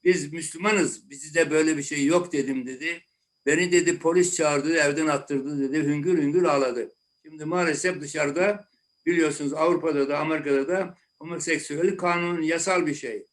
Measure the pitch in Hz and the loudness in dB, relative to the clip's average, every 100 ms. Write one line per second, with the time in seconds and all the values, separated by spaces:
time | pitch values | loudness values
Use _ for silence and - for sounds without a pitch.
0 | 175 180 143 165 160 160 202 208 139 - | 2 2 -2 -8 -10 -4 0 2 0 -4
1 | - 139 151 156 151 156 156 151 139 147 | -18 -18 -4 0 2 4 2 0 -4 -2
2 | 139 175 175 147 131 131 123 127 160 170 | 2 2 2 -2 -2 -4 -6 -8 -8 -8
3 | _ _ _ _ - 160 180 175 170 - | _ _ _ _ 0 2 4 4 4 0
4 | 160 175 180 - 151 147 143 165 147 143 | 2 4 2 2 2 2 2 2 2 2
5 | 156 143 - 143 139 147 135 151 143 147 | 0 -2 -2 -4 -4 -4 -2 0 0 0
6 | 151 170 143 165 170 143 131 120 - _ | 0 2 2 2 2 2 0 -2 -8 _
7 | _ _ 156 156 151 180 170 147 185 170 | _ _ -20 -10 -4 0 0 0 -2 -4
8 | 143 151 147 147 196 208 - _ _ _ | -8 -2 -2 2 0 0 -8 _ _ _
9 | 160 170 156 143 143 151 160 175 165 143 | 0 2 2 0 -4 2 2 2 0 0
10 | 139 147 156 156 147 139 139 185 190 - | 0 0 -2 -2 0 0 0 -2 -4 -10
11 | _ _ 156 170 - 151 - 147 185 190 | _ _ -10 -8 -2 -4 -4 -2 0 0
12 | 180 175 175 170 156 165 190 180 151 147 | -2 0 -2 -2 0 0 0 0 0 -4
13 | 127 104 - | -6 -10 -12